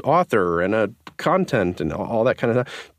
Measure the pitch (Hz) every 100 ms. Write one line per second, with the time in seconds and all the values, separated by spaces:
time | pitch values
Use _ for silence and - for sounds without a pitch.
0 | - 165 180 110 87 85 92 110 104 -
1 | - - 156 185 180 123 90 90 78 78
2 | 98 113 123 - 120 120 123 - -